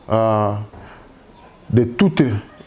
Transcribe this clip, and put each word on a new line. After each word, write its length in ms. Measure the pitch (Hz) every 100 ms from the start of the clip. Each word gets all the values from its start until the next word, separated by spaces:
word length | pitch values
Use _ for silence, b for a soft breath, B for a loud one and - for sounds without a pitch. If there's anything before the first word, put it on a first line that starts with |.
| -
euh, 420 | 110 113 107 104 104 107 B B B B B - - - - -
de 160 | 117
toute, 380 | 120 120 196 156 131 104 - -